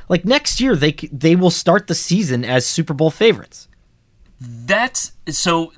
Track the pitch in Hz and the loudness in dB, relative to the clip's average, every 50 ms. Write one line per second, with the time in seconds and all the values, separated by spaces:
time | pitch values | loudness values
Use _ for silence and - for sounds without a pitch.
0 | - - 180 175 - 185 262 294 285 - - - 240 269 226 147 139 156 151 - | -4 -2 -2 0 2 0 0 0 0 -2 -2 0 0 2 2 2 2 0 0 -2
1 | - 147 143 131 135 160 170 180 185 180 170 - - - 170 202 202 - 170 - | -8 -12 -6 0 2 4 4 4 4 2 2 2 2 2 2 2 0 -2 -4 -6
2 | - - 170 202 214 143 127 120 120 113 127 127 120 - - - 160 - 156 135 | -2 0 0 0 0 0 -2 -2 -2 0 0 0 0 0 -2 -4 -4 -4 -2 0
3 | 160 160 - - 214 233 185 - - - - - - _ _ _ _ _ _ _ | 0 0 2 2 2 2 2 0 -4 -14 -20 -20 -20 _ _ _ _ _ _ _
4 | _ _ _ _ - - _ _ 127 120 117 117 120 131 196 214 240 254 - - | _ _ _ _ -20 -20 _ _ -18 -18 -16 -12 -4 -2 0 0 0 -2 -4 -6
5 | - - - - - - 151 - - 170 170 165 165 165 - | -8 -8 -10 -14 -12 -8 -6 -2 0 0 0 0 -2 -4 -10